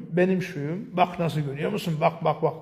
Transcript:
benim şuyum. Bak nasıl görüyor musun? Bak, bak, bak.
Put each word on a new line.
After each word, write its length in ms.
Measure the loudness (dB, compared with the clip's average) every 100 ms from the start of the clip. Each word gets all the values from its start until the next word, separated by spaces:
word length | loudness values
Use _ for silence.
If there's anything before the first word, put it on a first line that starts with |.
| -2
benim 320 | 2 4 4
şuyum. 480 | 0 -4 -4 -6 -6
Bak 260 | 0 0 2
nasıl 220 | 0 0
görüyor 320 | -2 -2 -2
musun? 260 | -2 -2 2
Bak, 240 | 2 2
bak, 180 | 0 2
bak. 120 | 0 -2